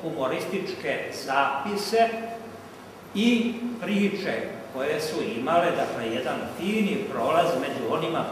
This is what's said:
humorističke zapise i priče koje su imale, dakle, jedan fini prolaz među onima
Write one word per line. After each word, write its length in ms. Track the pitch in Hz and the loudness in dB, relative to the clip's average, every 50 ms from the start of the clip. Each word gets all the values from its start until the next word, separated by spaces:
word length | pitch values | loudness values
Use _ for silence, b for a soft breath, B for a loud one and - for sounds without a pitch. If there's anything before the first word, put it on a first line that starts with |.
humorističke 1080 | 165 160 - - 131 127 - - - 175 185 190 - - - - - 147 131 127 - - - - - | -6 -6 -2 -2 0 0 0 -2 -2 -2 -2 -2 -2 -4 -4 -4 -2 -2 -2 -2 -4 -6 -8 -6 -4
zapise 840 | 135 135 139 139 139 - - - 208 202 196 202 - 226 226 226 226 220 226 - - - - - - - - - - - - - - - - - - - | 0 2 4 4 4 2 0 -2 -2 -2 -2 0 2 4 4 4 4 2 -2 -6 -8 -8 -10 -10 -12 -14 -14 -14 -16 -16 -16 -16 -18 -18 -18 -14 -4 0
i 380 | 202 220 240 247 226 226 240 - - - - - - | 2 4 6 6 6 4 2 -2 -2 -4 -6 -4 -4
priče 520 | - 185 208 202 202 190 - - - 160 117 113 - - 110 - - - - | -2 0 2 2 2 2 2 0 -2 -2 -2 -2 -4 -6 -6 -8 -10 -8 -6
koje 280 | 131 139 151 156 151 | -2 -2 0 0 0
su 140 | - 160 160 165 - 107 110 117 | -2 -2 -2 -2 -2 -2 -2 -2
imale, 280 | 127 151 170 175 170 | 0 4 4 4 6
dakle, 500 | - - 135 135 - - 123 117 113 117 | 4 4 2 0 0 -2 -2 -2 -2 -2
jedan 220 | 127 - 151 143 - - - - - | -2 -2 -2 -2 -2 -4 -6 -6 -4
fini 400 | 170 202 214 220 208 185 147 139 - - | -2 0 2 4 2 2 2 0 -2 -2
prolaz 360 | - 120 117 139 160 170 175 170 - - | -2 0 2 4 4 4 4 4 4 2
među 320 | 143 139 127 131 131 - 156 | 0 -2 -2 -2 -2 0 0
onima 320 | 156 160 160 - 135 120 - | 0 0 0 0 0 -2 -2